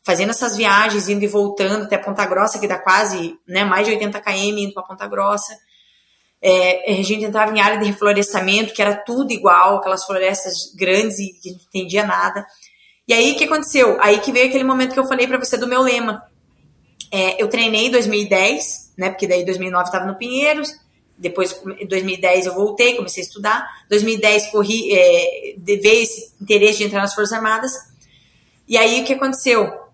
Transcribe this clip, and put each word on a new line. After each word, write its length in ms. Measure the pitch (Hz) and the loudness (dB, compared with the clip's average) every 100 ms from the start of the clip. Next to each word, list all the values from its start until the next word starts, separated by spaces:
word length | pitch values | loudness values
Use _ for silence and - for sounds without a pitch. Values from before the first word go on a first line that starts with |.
fazendo 280 | - 175 196 | 0 0 0
essas 260 | 233 240 202 | -2 -4 0
viagens, 500 | 214 196 220 208 190 | 2 4 2 0 -2
indo 160 | 202 | -2
e 40 | 208 | 0
voltando 560 | 208 202 202 196 214 | 0 -2 -2 -2 -2
até 140 | 208 196 | -2 -4
Ponta 280 | 202 202 190 | -4 -4 -2
Grossa, 340 | 185 214 214 | 0 0 0
que 80 | 202 | -4
dá 100 | 185 | -4
quase, 600 | 190 190 208 185 170 - - | 2 2 2 -2 -8 -10 -6
né, 160 | 185 | -2
mais 220 | 202 185 214 | 0 0 0
de 80 | |
oitenta 260 | 208 208 202 | 0 -4 -6
quilômetros 420 | 208 190 202 208 | -6 -4 -2 -2
indo 120 | 196 | -6
pra 100 | 196 | -8
Ponta 240 | - 190 202 | -14 -14 -8
Grossa. 460 | 196 196 208 - 214 _ _ _ _ _ _ _ _ | -4 -2 -2 -6 -14 _ _ _ _ _ _ _ _
É, 500 | 196 185 180 180 - | 4 4 4 0 -2
a 120 | 190 | -2
gente 200 | 190 214 | -2 -4
entrava 320 | 214 214 214 214 | -2 0 2 4
em 60 | |
área 180 | 202 214 | 2 2
de 60 | 208 | -2
reflorestamento, 880 | 196 208 202 202 202 190 202 220 | 0 2 2 0 -2 0 0 0
que 80 | - | 0
era 120 | 208 | 0
tudo 380 | 202 - 240 277 | 0 -4 -4 -2
igual, 460 | 214 190 175 185 196 | 2 4 6 6 4
aquelas 260 | 190 190 - | 0 -4 -2
florestas 480 | 190 190 196 190 175 - 175 | -2 0 -2 -6 -8 -10 -4
grandes 420 | 185 190 220 196 | 0 2 0 -4
e 160 | 196 180 | -10 -12
que 100 | 185 | -18
não 80 | 185 | -18
entendia 460 | _ 190 185 190 208 | _ -10 -4 -2 0
nada. 400 | 185 190 202 202 _ - _ _ _ - | 0 -2 -4 -12 _ -20 _ _ _ 0
E 60 | |
aí, 180 | 233 262 | 2 2
o 40 | 285 | 2
que 80 | 302 | 0
aconteceu? 520 | 311 285 285 240 180 | -2 0 2 4 4
Aí 180 | 208 214 | 4 4
que 140 | 269 | 2
veio 140 | 247 254 | 2 2
aquele 180 | 269 262 | 2 0
momento 260 | 262 254 | 0 0
que 60 | 262 | 0
eu 80 | 262 | 0
falei 200 | 254 247 | 0 0
pra 120 | 254 | -2
você 180 | 254 233 | -2 -4
do 80 | 240 | -2
meu 160 | 254 | 0
lema. 420 | 262 240 233 208 - _ _ _ _ _ _ _ - | 2 0 -4 -8 -14 _ _ _ _ _ _ _ -8
É, 320 | 196 185 - | -2 -2 0
eu 60 | 214 | -2
treinei 400 | 233 226 220 247 | 0 0 0 2
em 40 | |
dois 140 | 247 214 | 2 2
mil 140 | 208 | -2
e 80 | 202 | 0
dez, 640 | 190 196 285 - - - - | 2 2 0 -6 -10 -14 -6
né? 120 | 190 | -6
Porque 160 | 185 185 | -4 0
daí 160 | 180 | 0
em 40 | 175 | 0
dois 120 | 185 | -4
mil 120 | 185 | -2
e 20 | |
nove 180 | 180 180 | -2 -2
tava 160 | 190 190 | -4 -6
no 100 | 196 | -8
Pinheiros, 540 | 240 254 294 302 285 - _ _ _ _ | -6 0 0 0 -4 -12 _ _ _ _
depois 420 | 175 185 180 - 190 190 | -8 -4 -4 -6 -14 -12
em 80 | 196 | -6
dois 160 | 190 | -4
mil 120 | 190 180 | -4 -2
e 60 | |
dez 240 | 180 185 185 | 2 2 0
eu 80 | |
voltei, 420 | 180 208 208 240 240 | -2 -4 2 2 2
comecei 280 | 180 185 | -6 -8
a 20 | 170 | -10
estudar. 420 | 202 208 226 226 - _ | -6 -2 -2 -4 -18 _
Em 40 | |
dois 140 | 208 | 0
mil 120 | 220 220 | 2 0
e 60 | |
dez 260 | 214 208 208 | 2 2 0
corri, 440 | 214 202 226 202 | -2 0 -2 0
é, 640 | 196 180 170 175 170 - - | 4 6 6 2 -4 -12 -12
de, 200 | 175 202 | -2 2
veio 260 | 208 226 | 4 4
esse 300 | 226 - - _ | 2 -6 -12 _
interesse 380 | 196 208 208 208 | 0 4 4 2
de 40 | |
entrar 180 | 208 202 | -4 -2
nas 140 | 202 - | -4 -2
Forças 180 | 208 | -4
Armadas. 380 | 226 220 220 262 - - _ _ _ _ _ _ _ _ | -2 -2 -2 -4 -8 -14 _ _ _ _ _ _ _ _
E 100 | 220 | 4
aí, 240 | 226 247 | 4 2
o 40 | 254 | -2
que 80 | |
aconteceu? 580 | 269 269 262 262 233 185 - - | -2 0 0 2 2 2 -4 -20